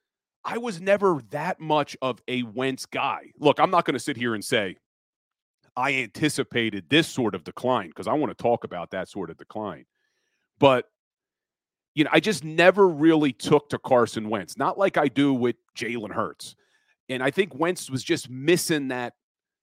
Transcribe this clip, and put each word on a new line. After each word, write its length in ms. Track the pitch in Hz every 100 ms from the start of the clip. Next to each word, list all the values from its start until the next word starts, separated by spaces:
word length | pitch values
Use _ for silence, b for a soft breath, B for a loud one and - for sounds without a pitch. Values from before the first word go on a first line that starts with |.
| _ _ _ _
I 120 | - 226
was 240 | 240 170
never 400 | 190 202 196 147 110
that 300 | 147 165 -
much 360 | 156 151 143 -
of 220 | 131 113 -
a 160 | 127
Wentz 420 | 117 107 131 131 -
guy. 460 | 131 131 82 - -
Look, 220 | 143 139
I'm 100 | 165
not 140 | 180
gonna 140 | 165 131
sit 180 | - 123
here 180 | 120
and 100 | 107
say 340 | - 117 95 80 _ _ _ _ _ _ _ _ _ 123
I 180 | 135
anticipated 920 | 131 113 - 151 - 123 123 113 101 85
this 180 | 151 156
sort 280 | - 107
of 100 | 95
decline, 480 | 92 - 123 120 85
'cause 160 | - 95
I 60 |
wanna 200 | 143 117
talk 300 | - 117 117
about 260 | - 87 85
that 180 | 92 87
sort 220 | 104 85
of 60 | 80
decline. 480 | - 110 104 73 _ _ _ _ _ _ _ -
But, 320 | 139 123 - _ _ _ _ _ _ _ _ _ _
you 100 | 147
know, 60 | 147
I 80 | 160
just 220 | 202 180
never 460 | 156 160 180 190 190
really 440 | 147 160 156 147
took 360 | - - 147 -
to 100 | 131
Carson 500 | - 123 113 117 107
Wentz, 280 | 107 87 -
not 220 | 147 -
like 180 | 196 170
I 120 | 147
do 260 | 139 143
with 220 | 127 120 - _ -
Jalen 360 | 113 117 104
Hurts. 440 | 113 90 69 - - _ _ _ _ -
And 140 | 127
I 80 | 131
think 240 | 185 196
Wentz 360 | 131 170 180 -
was 120 | 131
just 280 | - 160 120
missing 580 | 127 147 175 - 156 131
that 260 | 123 120 _ _ _ _ _